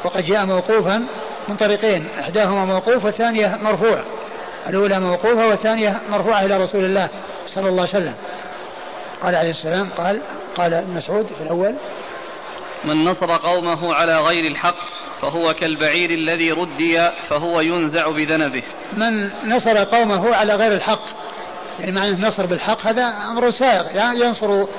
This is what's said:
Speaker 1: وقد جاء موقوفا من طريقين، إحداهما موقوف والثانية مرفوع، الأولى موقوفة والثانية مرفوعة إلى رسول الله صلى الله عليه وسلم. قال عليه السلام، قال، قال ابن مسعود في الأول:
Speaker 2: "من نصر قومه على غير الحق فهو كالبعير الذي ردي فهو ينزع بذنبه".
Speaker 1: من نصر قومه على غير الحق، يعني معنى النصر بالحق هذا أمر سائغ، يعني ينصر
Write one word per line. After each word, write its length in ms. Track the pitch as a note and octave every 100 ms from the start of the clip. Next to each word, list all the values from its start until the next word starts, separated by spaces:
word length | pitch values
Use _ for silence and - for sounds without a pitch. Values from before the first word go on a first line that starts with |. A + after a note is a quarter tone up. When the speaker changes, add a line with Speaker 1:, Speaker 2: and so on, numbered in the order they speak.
Speaker 1:
وقد 220 | F3+ G3 E3
جاء 200 | G#3 G3
موقوفا 600 | F#3 F3+ A3 F3+ G#3 A#3+ - - - -
من 80 | G3+
طريقين، 520 | G#3 G#3 A3 F#3 D#3 -
إحداهما 460 | - F3+ G3 G3 F#3+
موقوف 400 | F#3+ F#3 B3 G3+
والثانية 520 | G#3 A#3 A3+ G#3 G#3+
مرفوع، 380 | G#3+ G3 A3 D#3+ B2 - - - - - -
الأولى 300 | F#3 G3+ G3
موقوفة 480 | F#3 F3 G#3+ A#3 A3+
والثانية 520 | G3+ G#3+ A3+ G#3+ G3+ -
مرفوعة 360 | G#3 F#3+ G#3+ F#3+
إلى 180 | G3
رسول 220 | F3+ G3+ F#3
الله 240 | F#3+ F3+ - - - -
صلى 220 | - F#3+
الله 180 | F#3 F3
عليه 120 | G3+ E3
وسلم. 100 | A#2 - - - - - - - - - -
قال 120 | F3+ F3
عليه 140 | E3
السلام، 400 | D#3+ D#3 F3+ G3 -
قال، 240 | F3 G#3 - - - -
قال 180 | F3
ابن 200 | E3 F#3+
مسعود 320 | F3 - F#3+ G#3+
في 160 | -
الأول: 340 | D#3 E3+ G3 C4+ - - - - - - - - - - D3+
Speaker 2:
"من 200 | D3+ E3
نصر 320 | F3+ F3 E3
قومه 560 | D#3+ F3+ E3+ D#3+ E3+
على 240 | D3+ E3+ D#3+
غير 340 | D#3 E3+ D#3+
الحق 260 | - F3 - - - - -
فهو 320 | C#3 E3 E3
كالبعير 560 | D#3 E3 D#3 D3+ D#3 F3
الذي 420 | E3 D#3+ E3 E3
ردي 580 | D#3 F3 C#3+ E3 E3 E3+ - -
فهو 320 | D3 E3+ E3+
ينزع 500 | D#3+ F3 D#3+ D#3+ D#3
بذنبه". 520 | D#3 D3+ D#3+ D3+ B2+ - - - G#3+
Speaker 1:
من 320 | A3+ G#3+ G3+ G3 G#3+
نصر 380 | A#3+ A3+ G#3+
قومه 520 | G3 A#3 A3+ G3 G#3 A3+
على 200 | G#3+ G#3
غير 160 | A3+
الحق، 300 | G3+ - G#3+ - - - - - - - -
يعني 120 | F#3+
معنى 180 | F#3+ G3+
النصر 360 | F#3+ G#3+ - F3+
بالحق 420 | F3 G3+ A3 G#3
هذا 260 | A3+ B3 G#3 G#3
أمر 200 | A3+ B3
سائغ، 440 | - C4 G3 - F#3+
يعني 240 | A#3 A#3+
ينصر 460 | A#3+ G#3+ G#3+ G3+ G3